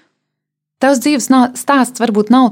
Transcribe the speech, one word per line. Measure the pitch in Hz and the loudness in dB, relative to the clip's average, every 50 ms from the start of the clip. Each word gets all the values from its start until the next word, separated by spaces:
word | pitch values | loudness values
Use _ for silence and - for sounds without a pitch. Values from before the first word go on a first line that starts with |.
| _ _ _ _ _ _ _ _ _ _ _ _ _ _ _ _ 254 | _ _ _ _ _ _ _ _ _ _ _ _ _ _ _ _ -2
Tavs | 269 285 247 | 0 0 0
dzīves | - 294 302 254 - - | 0 -2 -2 -2 0 0
nā-, | 262 262 247 247 - | 2 2 2 0 -4
stāsts | - - - 277 269 247 247 - - | -8 -4 -2 0 0 0 -2 -4 -4
varbūt | 226 220 202 214 208 214 240 | -4 -2 -2 -2 0 2 2
nav | 262 262 240 | 2 2 2